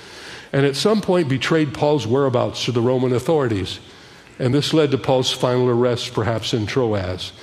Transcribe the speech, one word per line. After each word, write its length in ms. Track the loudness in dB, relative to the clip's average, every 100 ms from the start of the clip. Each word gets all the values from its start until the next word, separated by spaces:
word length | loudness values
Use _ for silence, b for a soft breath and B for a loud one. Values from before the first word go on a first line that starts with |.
| B B B B B
and 140 | 0 0
at 100 | 2
some 240 | 0 2
point 300 | 2 0 2
betrayed 440 | 0 0 0 0
Paul's 320 | 0 0 2 0
whereabouts 600 | 0 2 2 0 -2 -2
to 80 |
the 80 | 0
Roman 320 | 2 2 0
authorities. 680 | 0 2 0 2 -2 -4 -10 -16 B B B B B
And 140 | 0
this 200 | 0 2
led 180 | 2 2
to 60 | 2
Paul's 340 | 2 2 0
final 380 | 0 0 2 2
arrest, 440 | 4 2 0 -4
perhaps 400 | -4 -2 -2 -2
in 140 | -4 -2
Troas. 640 | 0 0 0 -4 -8 -10 -16